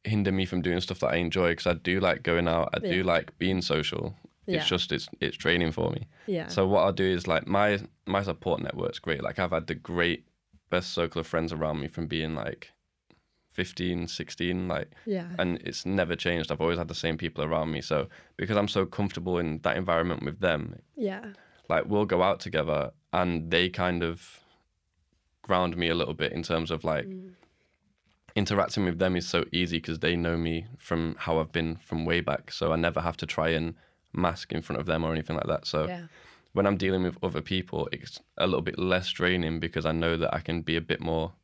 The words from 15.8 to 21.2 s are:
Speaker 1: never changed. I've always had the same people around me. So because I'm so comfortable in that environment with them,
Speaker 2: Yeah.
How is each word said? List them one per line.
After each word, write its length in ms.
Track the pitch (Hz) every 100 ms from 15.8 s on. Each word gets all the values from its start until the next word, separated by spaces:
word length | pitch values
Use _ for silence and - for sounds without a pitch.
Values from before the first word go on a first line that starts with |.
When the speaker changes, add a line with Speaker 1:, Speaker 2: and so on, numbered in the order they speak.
| 90
Speaker 1:
never 300 | 98 85 82
changed. 360 | 87 85 78
I've 100 | 76
always 160 | 80 85
had 100 | 82
the 80 | 82
same 220 | 82 80
people 260 | 82 -
around 260 | 73 80 80
me. 100 | 76
So 260 | - 76 69 - - -
because 180 | 92 104
I'm 120 | 101
so 160 | 101 95
comfortable 520 | - 101 - 90 87
in 220 | 85 78
that 160 | - 73
environment 460 | 90 82 87 80
with 160 | 71 78
them, 400 | 92 76 78 82 _ -
Speaker 2:
Yeah. 380 | 208 190